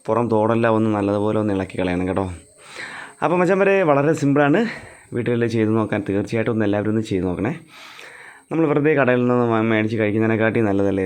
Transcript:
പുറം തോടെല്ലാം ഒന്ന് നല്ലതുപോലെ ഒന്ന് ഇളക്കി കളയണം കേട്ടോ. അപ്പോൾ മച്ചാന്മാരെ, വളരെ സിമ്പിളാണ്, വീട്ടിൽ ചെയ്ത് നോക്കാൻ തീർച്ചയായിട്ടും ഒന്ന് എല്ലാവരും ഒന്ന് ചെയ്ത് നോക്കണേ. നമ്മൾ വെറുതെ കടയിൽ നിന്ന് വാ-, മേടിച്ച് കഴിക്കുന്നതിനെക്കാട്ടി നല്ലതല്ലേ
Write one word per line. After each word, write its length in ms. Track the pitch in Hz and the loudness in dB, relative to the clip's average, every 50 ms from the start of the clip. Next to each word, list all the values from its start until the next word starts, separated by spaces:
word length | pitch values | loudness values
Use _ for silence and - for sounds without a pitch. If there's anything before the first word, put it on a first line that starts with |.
| - - | -4 -2
പുറം 180 | 110 113 120 110 110 | 0 0 0 2 2
തോടെല്ലാം 400 | 107 107 110 117 117 117 117 110 110 | 2 2 2 2 2 2 2 2 2
ഒന്ന് 120 | 113 110 107 104 | 2 2 2 0
നല്ലതുപോലെ 420 | 101 101 101 104 104 107 110 110 104 | 0 0 0 0 0 0 0 0 0
ഒന്ന് 120 | 107 98 95 | 0 0 -2
ഇളക്കി 180 | 95 - - - | -4 -4 -4 -4
കളയണം 260 | 90 90 90 90 90 92 | -2 -2 -2 -2 -2 -2
കേട്ടോ. 160 | 92 98 95 92 92 - - - _ - - - - - - - - - - - - - 156 | -2 -2 -2 -4 -6 -12 -16 -20 _ -20 -20 -20 -18 -16 -16 -16 -16 -16 -18 -18 -10 -4 -4
അപ്പോൾ 140 | 156 175 180 | -2 0 2
മച്ചാന്മാരെ, 360 | 180 170 196 190 202 190 196 196 185 151 | 2 2 2 2 2 2 2 2 2 2
വളരെ 220 | 143 139 143 156 156 - 143 | 2 2 2 0 0 0 0
സിമ്പിളാണ്, 380 | 139 139 147 147 143 147 208 233 220 - - - - - - - - 120 120 | 0 2 2 4 4 4 2 0 -2 -4 -10 -16 -20 -20 -20 -16 -10 -6 -6
വീട്ടിൽ 300 | 113 120 120 117 120 117 113 117 | -2 -2 -2 0 -2 0 0 0
ചെയ്ത് 160 | 110 107 110 110 | 2 2 2 0
നോക്കാൻ 220 | 107 98 110 104 101 - | 0 -2 -2 -4 -4 -2
തീർച്ചയായിട്ടും 420 | 95 101 107 - 117 113 110 123 117 | -2 -2 -2 -2 -2 -2 -2 0 0
ഒന്ന് 120 | 110 107 104 | 0 0 0
എല്ലാവരും 240 | 101 104 104 107 107 | 0 0 0 0 -2
ഒന്ന് 100 | 113 110 110 | -2 -2 -2
ചെയ്ത് 160 | 101 92 87 92 | -2 -2 -2 -2
നോക്കണേ. 240 | 87 85 95 120 180 175 - - - - - - - - - - - - - - - - _ - | -2 -2 -4 -4 -6 -8 -12 -20 -20 -20 -20 -20 -20 -20 -20 -20 -20 -20 -20 -20 -20 -20 _ -6
നമ്മൾ 140 | 151 160 165 143 | -2 0 0 2
വെറുതെ 220 | 147 147 139 156 156 143 | 2 2 2 2 2 2
കടയിൽ 240 | 131 123 127 123 | 2 2 2 2
നിന്ന് 240 | 123 123 123 123 120 117 | 2 2 2 2 2 2
വാ-, 100 | 113 110 110 113 | 0 0 0 0
മേടിച്ച് 280 | 113 110 107 107 113 107 | 0 0 0 -2 -2 -2
കഴിക്കുന്നതിനെക്കാട്ടി 600 | 110 104 104 110 110 110 113 107 113 110 101 117 113 104 | -2 0 0 0 0 0 0 0 0 0 0 0 0 0
നല്ലതല്ലേ 360 | 98 98 101 98 95 98 95 | 0 0 0 0 0 0 -2